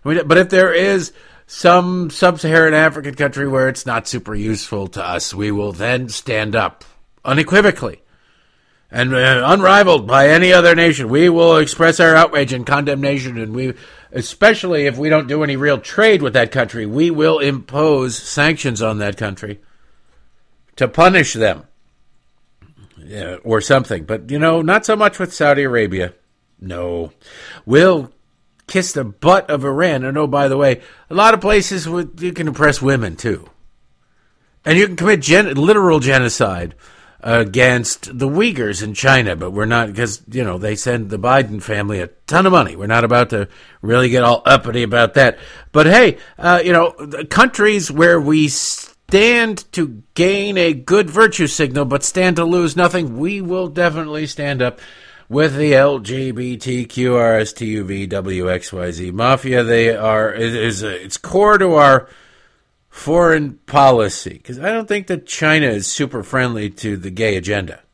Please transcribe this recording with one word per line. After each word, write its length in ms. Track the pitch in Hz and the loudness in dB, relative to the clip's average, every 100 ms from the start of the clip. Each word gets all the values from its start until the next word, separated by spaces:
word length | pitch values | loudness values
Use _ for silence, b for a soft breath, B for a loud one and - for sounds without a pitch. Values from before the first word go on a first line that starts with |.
Can 80 | 143 | -2
we 60 | 165 | -4
do, 100 | 147 | 4
but 120 | 170 | 4
if 120 | 180 | 4
there 240 | 185 185 | 4 4
is 400 | 170 196 196 160 b b b _ | 2 2 0 -4 b b b _
some 640 | - 175 180 180 180 165 | 0 4 4 2 -4 -6
sub-Saharan 640 | - 180 160 160 160 160 | 0 0 0 0 2 4
African 420 | 156 160 147 143 131 | 4 2 -2 -12 -4
country 320 | 143 139 139 | -4 -2 -2
where 220 | 131 131 | 0 -2
it's 160 | 131 131 | -4 -6
not 200 | 113 - | -6 -6
super 300 | 123 104 107 | -10 -8 -6
useful 520 | 107 107 - 104 95 | -4 -6 -6 -8 -8
to 140 | 98 | -10
us, 320 | 87 87 - | -6 -6 -6
we 160 | 95 104 | -6 -4
will 220 | 101 101 | -4 -6
then 380 | 85 113 127 123 | -6 -4 -4 -6
stand 440 | - - 110 107 | -12 -6 -6 -2
up 300 | 110 92 _ - _ _ _ | -2 -4 _ -20 _ _ _
unequivocally 760 | - 139 160 190 208 - 113 76 _ _ _ _ _ _ _ _ _ | -2 0 2 4 4 0 -10 -12 _ _ _ _ _ _ _ _ _
and, 240 | 117 127 131 | -4 -2 2
uh, 280 | 131 127 131 | 4 4 4
unrivaled 600 | 196 185 202 190 156 104 | 4 6 6 6 2 4
by 200 | 135 143 | 4 6
any 240 | 165 180 | 6 6
other 240 | 180 170 170 | 6 6 6
nation. 320 | 170 135 113 | 2 0 0
We 220 | 139 175 | 2 4
will 260 | 170 170 160 | 4 4 4
express 460 | 151 - 165 165 | 2 2 0 4
our 140 | 165 160 | 4 6
outrage 360 | 165 147 131 | 4 2 -2
and 140 | 127 120 | -4 -2
condemnation, 720 | 143 143 139 139 139 131 117 | -2 -2 -2 -2 -4 -6 -8
and 160 | 110 | -8
we, 200 | 117 131 127 B B B | -6 -8 -10 B B B
especially 760 | 127 117 - 214 214 185 160 143 | -10 -10 2 2 2 -2 0 -2
if 100 | 123 | -2
we 120 | 151 | 0
don't 180 | 156 135 | 0 0
do 160 | 151 | -4
any 120 | 147 135 | -2 -2
real 220 | 147 139 | 0 -2
trade 460 | - - 220 196 | -4 2 4 4
with 100 | 135 | 2
that 180 | 127 113 | 0 0
country, 340 | 135 113 120 107 | -2 -4 -6 -6
we 240 | 120 170 | -2 0
will 260 | 156 156 160 | 2 0 2
impose 800 | 143 139 - 139 156 143 127 113 | -2 -4 -6 -2 0 0 -2 -8
sanctions 640 | - - 147 156 139 110 | -8 -2 0 0 -6 -4
on 160 | 110 107 | -4 -4
that 200 | 104 101 | -6 -6
country 420 | 107 95 104 104 _ _ _ _ _ _ _ _ _ _ _ - | -10 -10 -14 -16 _ _ _ _ _ _ _ _ _ _ _ -4
to 100 | 123 | -4
punish 460 | 156 180 190 139 | 4 4 4 0
them, 320 | 113 107 78 - _ _ _ _ _ _ _ _ _ _ _ - _ | 0 -2 -2 -12 _ _ _ _ _ _ _ _ _ _ _ -20 _
yeah, 380 | 73 104 87 90 | -18 -14 -12 -12
or 180 | - 110 | -2 -2
something. 440 | - 135 120 92 76 | 2 2 2 -8 -6
But, 260 | 113 123 | -8 -6
you 80 | 143 | -2
know, 240 | 160 165 | 0 0
not 220 | 160 208 220 | 0 0 0
so 100 | 214 | 0
much 240 | 208 - | 0 0
with 140 | 180 | -10
Saudi 300 | - 147 143 | -2 2 2
Arabia. 500 | 139 120 107 92 90 _ _ _ _ _ | 2 0 -2 -2 -6 _ _ _ _ _
No. 520 | 95 87 87 85 80 _ B B B B - | -14 -10 -8 -8 -10 _ B B B B 0
We'll 440 | 139 185 165 123 _ _ _ _ _ - | 4 4 2 -6 _ _ _ _ _ -6
kiss 260 | 190 180 | -4 -4
the 100 | 143 | -8
butt 440 | 117 98 160 190 180 | -10 -2 2 2 2
of 120 | 147 | -4
Iran. 400 | 139 135 180 139 | -4 -2 -2 -2
And, 140 | 131 143 | -4 -4
oh, 80 | 151 | -2
by 220 | 143 139 | 0 0
the 100 | 135 | 2
way, 240 | 139 120 B B B | 2 0 B B B
a 20 | |
lot 220 | 170 220 214 | 2 4 4
of 60 | |
places 460 | 190 208 - 190 160 | 2 0 0 -8 -6
with, 320 | 175 175 165 | -8 -8 -8
you 140 | 180 | -10
can 140 | 175 156 | -6 -8
oppress 340 | 127 147 - | 2 2 2
women, 340 | 131 135 104 80 | 0 0 -4 -6
too. 320 | 117 95 - _ - _ _ _ _ _ _ _ _ _ 147 | -6 -6 -10 _ -20 _ _ _ _ _ _ _ _ _ 0
And 140 | 170 | 2
you 80 | 208 | 2
can 80 | 175 | 0
commit 260 | 180 196 | 0 0
gen-, 320 | 139 175 202 | 4 2 2
literal 460 | 139 165 214 185 156 | 0 2 4 4 2
genocide 760 | 127 135 120 - 107 87 87 - b b b b | 2 2 0 -2 -2 -2 -10 -14 b b b b
against 960 | 120 117 104 113 127 123 113 - - 127 | -2 0 0 2 2 2 -4 -10 -12 -6
the 120 | 135 | -4
Uyghurs 520 | 156 233 151 110 92 | 0 -2 -2 -6 -6
in 120 | 107 | -8
China, 420 | 104 135 131 110 82 | -2 2 2 2 -4
but 160 | 90 | -6
we're 140 | 101 110 | -4 -2
not, 280 | 117 110 | 0 -2
'cause, 280 | 101 117 110 - | -4 -6 -6 -10
you 100 | 123 | -6
know, 160 | 110 90 | -6 -6
they 160 | 104 | -6
send 360 | 107 127 120 104 | -6 -4 -4 -6
the 100 | 101 | -6
Biden 420 | 120 135 113 104 | -2 -2 -2 -10
family 380 | 104 104 101 101 | -8 -6 -6 -6
a 80 | 87 _ - | -8 _ -4
ton 180 | 165 190 | 0 2
of 80 | |
money. 240 | 180 98 85 | 2 0 -6
We're 100 | 101 | -2
not 160 | 117 | 0
about 280 | 117 120 120 | 2 2 0
to 180 | 110 101 b b b | -4 -8 b b b
really 260 | 104 120 127 | -2 0 2
get 160 | 127 | 2
all 180 | 120 117 - | 2 2 2
uppity 380 | 135 120 120 | 2 2 -6
about 320 | 113 120 113 143 | -2 0 2 4
that. 220 | 127 - B B B | 2 0 B B B
But 120 | 147 151 | 2 4
hey, 320 | 214 226 - B - | 6 4 0 B -4
uh, 240 | 175 175 | 0 2
you 80 | 175 | 4
know, 240 | 170 170 - | 2 2 -2
the 280 | 147 165 156 | -14 -12 -4
countries 680 | - 247 - 208 208 165 | 2 2 2 0 0 -2
where 300 | 143 170 170 | 2 4 4
we 260 | 143 156 151 | 2 0 0
stand 1200 | - - - - _ - 196 226 240 226 208 - | -2 -8 -10 -14 _ 0 2 4 2 -2 -6 -10
to 280 | - 151 107 _ | -8 -8 -8 _
gain 440 | - 180 202 202 196 | -2 0 0 -2 -2
a 140 | 170 | -2
good 380 | 139 127 196 202 | -2 0 0 0
virtue 380 | 190 226 - 151 | 2 2 2 -4
signal, 360 | - 143 135 | -2 -4 -2
but 220 | 135 139 - | -2 -4 -4
stand 320 | 185 185 170 | -2 -2 0
to 80 | 170 | 0
lose 320 | 175 165 151 | 0 0 0
nothing, 400 | 175 180 151 117 | 0 0 -6 -6
we 240 | 165 202 | -6 -6
will 260 | 180 185 180 | -6 -6 -6
definitely 580 | 147 175 156 156 151 151 | -2 -2 -2 -8 -8 -10
stand 360 | - 143 135 | -8 -6 -4
up 180 | 123 - B B B B B | -4 -6 B B B B B
with 300 | 127 156 139 | -2 0 0
the 180 | 151 135 | 2 4
L 240 | 139 139 | 4 0
G 320 | 101 131 131 | -6 -8 -6
B 240 | 117 123 117 | -8 -8 -8
T 300 | 131 123 117 | -6 -6 -6
Q 320 | 127 127 123 | -2 0 2
R 180 | 117 110 | 2 2
S 160 | 107 | -2
T 140 | - 113 | -6 -6
U 180 | 107 | -6
V 240 | 95 98 98 | -6 -8 -6
W 420 | 98 95 92 90 | -6 -6 -4 -4
X 220 | 90 - | -4 -8
Y 200 | 92 90 | -10 -8
Z 200 | 82 90 | -8 -10
mafia. 500 | 92 120 131 135 123 117 | -4 0 0 0 0 2
They 280 | 117 113 | 2 2
are, 400 | 110 110 110 110 | 0 0 0 -2
it 220 | 104 117 117 | -2 -4 -2
is, 280 | 113 98 | -4 -4
it's 340 | 107 90 98 - | -8 -10 -12 -14
core 400 | - 190 208 208 | -4 2 4 4
to 160 | 190 | 4
our 340 | 156 143 131 - b b b b b b _ _ | 4 6 4 0 b b b b b b _ _
foreign 640 | - 143 165 170 160 143 107 - | -14 -2 2 2 2 -2 -10 -2
policy, 760 | - 135 120 104 - 90 - | 4 6 4 0 -4 -14 -16
'cause 160 | - 123 | -18 -8
I 120 | 175 | -6
don't 160 | 226 208 | -6 -4
think 180 | 208 185 | -6 -6
that 200 | 175 - | -10 -8
China 400 | - 156 156 139 | -4 0 2 0
is 180 | 107 95 | -2 -6
super 380 | - 135 123 | -6 -6 -6
friendly 480 | 92 131 123 113 104 | -6 -4 -2 -4 -8
to 260 | - 110 101 | -8 -8 -8
the 140 | 95 | -10
gay 260 | 92 110 95 | -4 -2 -2
agenda. 420 | 85 104 87 - _ | -4 -6 -6 -14 _